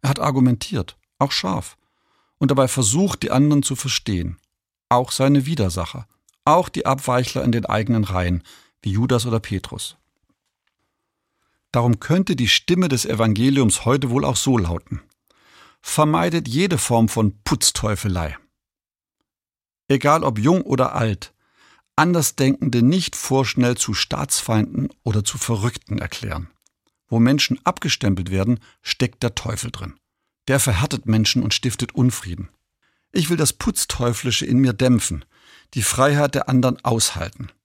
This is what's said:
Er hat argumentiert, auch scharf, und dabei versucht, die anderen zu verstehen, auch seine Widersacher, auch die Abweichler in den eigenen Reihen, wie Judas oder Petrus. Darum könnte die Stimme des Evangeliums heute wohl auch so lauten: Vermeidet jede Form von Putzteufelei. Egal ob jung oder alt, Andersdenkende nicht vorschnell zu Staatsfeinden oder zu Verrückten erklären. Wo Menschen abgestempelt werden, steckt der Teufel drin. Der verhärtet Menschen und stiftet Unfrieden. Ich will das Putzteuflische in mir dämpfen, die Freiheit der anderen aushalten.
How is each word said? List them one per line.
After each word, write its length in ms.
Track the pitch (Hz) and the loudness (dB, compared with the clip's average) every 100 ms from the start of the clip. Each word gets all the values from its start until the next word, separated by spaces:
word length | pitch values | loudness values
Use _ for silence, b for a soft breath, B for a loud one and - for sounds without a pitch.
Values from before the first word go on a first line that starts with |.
Er 100 | 139 | 0
hat 80 | 139 | 0
argumentiert, 760 | - 135 127 120 - 160 90 - _ _ | 0 2 2 2 -4 -6 -6 -10 _ _
auch 160 | 139 | -2
scharf, 420 | - 185 175 - - _ _ _ _ _ _ | -2 -4 -4 -6 -16 _ _ _ _ _ _
und 140 | 135 | 0
dabei 180 | 135 131 | 2 2
versucht, 520 | - 110 131 196 - | 2 0 2 0 0
die 100 | - | -2
anderen 300 | 131 147 147 | 2 4 4
zu 140 | 135 131 | 0 -4
verstehen, 600 | 135 - - 95 85 87 _ _ _ _ _ | -4 -6 -2 -4 -4 -8 _ _ _ _ _
auch 240 | 123 127 | 0 0
seine 340 | - 135 143 135 | 0 4 4 2
Widersacher, 640 | 160 95 87 82 131 - _ _ _ - | -2 -2 -2 -8 -10 -16 _ _ _ 2
auch 240 | 160 175 | 2 2
die 160 | - - | -4 -2
Abweichler 580 | 135 - 127 123 - | -2 0 0 0 -2
in 80 | 135 | 0
den 140 | 117 110 | 0 0
eigenen 400 | 107 110 113 104 | -2 0 0 0
Reihen, 360 | 92 90 87 b b b b | 0 0 -2 b b b b
wie 100 | 104 | -4
Judas 340 | 98 123 123 117 | -2 2 0 0
oder 160 | 113 | -4
Petrus. 560 | - 98 - - - - _ _ _ _ _ _ _ _ _ _ _ _ _ _ _ _ _ | -2 -6 -6 -12 -12 -16 _ _ _ _ _ _ _ _ _ _ _ _ _ _ _ _ _
Darum 260 | 127 120 113 | 0 2 2
könnte 380 | - 175 190 151 | 2 0 2 0
die 100 | 117 | 2
Stimme 400 | - - 180 180 | 0 2 2 2
des 180 | 123 - | 0 -2
Evangeliums 800 | 110 113 104 127 139 120 - | 0 2 4 2 4 2 2
heute 260 | - 131 127 | 0 0 2
wohl 140 | 123 | 0
auch 140 | 143 127 | 0 0
so 200 | - 123 | 2 0
lauten: 440 | 85 85 _ - - _ _ b b b b b | 0 -4 _ -12 -12 _ _ b b b b b
Vermeidet 640 | - - 151 160 175 165 131 | -6 0 2 2 0 -2 -2
jede 300 | 123 190 170 | -2 0 0
Form 300 | - 117 113 | 0 2 2
von 300 | - 107 - | 2 0 -2
Putzteufelei. 960 | - - - - 107 104 104 90 80 73 _ _ _ _ _ _ _ _ _ _ _ _ _ _ _ | -4 0 0 0 -4 -2 -2 -2 -4 -8 _ _ _ _ _ _ _ _ _ _ _ _ _ _ _
Egal 360 | 139 143 156 | 0 4 2
ob 160 | 156 110 | 2 0
jung 240 | 113 180 | 2 2
oder 300 | - 127 127 - | 2 0 0 0
alt, 380 | 113 98 - b b b b b b - | -2 -4 -8 b b b b b b 0
Andersdenkende 840 | 156 175 143 - 135 139 127 120 | 2 2 0 0 0 2 0 4
nicht 340 | 120 180 165 - | 4 4 -2 -8
vorschnell 640 | - 131 127 - 123 123 | -2 0 0 0 0 0
zu 160 | - | -2
Staatsfeinden 960 | 104 - - 143 - - 110 107 - 135 - | -4 -4 -4 -4 -4 0 0 0 -2 -4 -4
oder 200 | - 104 | -4 -2
zu 140 | 101 - | -2 -6
Verrückten 600 | - 113 110 - _ 104 | -4 -2 -2 -6 _ -6
erklären. 500 | - - 85 76 85 _ _ _ _ _ _ | -6 -8 -8 -8 -10 _ _ _ _ _ _
Wo 120 | 117 | 2
Menschen 440 | 117 143 - 127 - | 2 2 0 -2 -4
abgestempelt 680 | - - - - 92 90 | -4 -4 -2 -2 -2 -2
werden, 280 | 95 98 120 b b | -2 0 -2 b b
steckt 420 | - - 127 - | -10 -4 -4 -2
der 120 | 117 - | -6 -6
Teufel 360 | - 113 - | -8 -8 -8
drin. 220 | - 90 - _ _ _ _ - | -10 -12 -14 _ _ _ _ -2
Der 120 | 135 | 0
verhärtet 460 | - 95 - 123 - | 2 2 0 -2 0
Menschen 380 | 110 107 123 | 2 2 0
und 100 | 117 | 0
stiftet 400 | - 127 - 123 | -2 -4 -4 -6
Unfrieden. 560 | - 127 - 95 87 92 _ _ _ _ _ _ | 0 0 0 -8 -10 -12 _ _ _ _ _ _
Ich 160 | - 156 | -2 0
will 80 | 165 | 0
das 160 | 151 | 0
Putzteuflische 920 | - - - - - 120 113 127 113 - | 0 -4 -4 -6 -2 -2 -2 -2 -2 0
in 120 | 123 | 2
mir 160 | 135 | 2
dämpfen, 500 | 110 127 123 - 78 - b b b b - | 2 2 2 0 -6 -10 b b b b -4
die 80 | |
Freiheit 520 | 101 - 135 147 143 139 | -2 2 2 4 2 0
der 140 | - | 2
anderen 340 | 131 123 - | 2 2 0
aushalten. 680 | - 117 - - - - 123 _ | -2 0 0 -2 -10 -10 -18 _